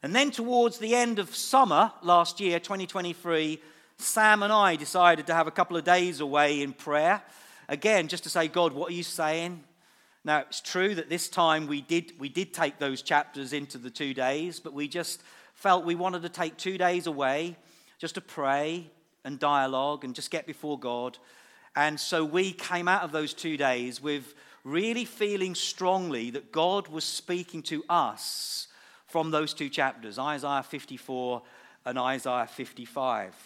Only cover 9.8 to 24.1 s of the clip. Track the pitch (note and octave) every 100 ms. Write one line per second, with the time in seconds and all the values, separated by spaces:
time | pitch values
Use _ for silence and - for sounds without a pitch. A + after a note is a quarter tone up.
9.8 | _ _ _ _ D3+ D3+ C3+ - - F#3
10.8 | F#3 F#3+ D#3+ E3+ - - E3+ D#3 D3+ D3
11.8 | C3 E3+ E3+ - C3+ B2+ F#3 - D#3 C#3+
12.8 | C#3+ C3 - D3+ D3 C#3+ C3+ D3 C#3 C3
13.8 | B2 A#2 C#3+ C3 C3 C#3+ E3+ E3 D#3 C#3
14.8 | D3 F3 E3 - - - - _ G3 F#3
15.8 | E3+ E3+ F3+ F3+ E3+ E3+ E3 E3 F#3+ F#3+
16.8 | F3+ F3+ E3 C#3+ C3+ C#3+ E3+ E3+ _ _
17.8 | _ _ - - - - C#3 C#3 D3+ E3+
18.8 | D#3+ _ _ _ C#3 C#3 D3 C#3+ C3+ C3
19.8 | C#3 D3 C3+ B2 - E3 D3+ D3 D3+ C#3+
20.8 | B2 A#2+ B2 B2 _ - - - - -
21.8 | D3+ D3+ - E3+ D#3 E3 F#3+ E3+ - F3+
22.8 | F3 F#3+ E3+ D#3 D3+ - E3 D3 C#3 B2
23.8 | B2 A#2+ C#3+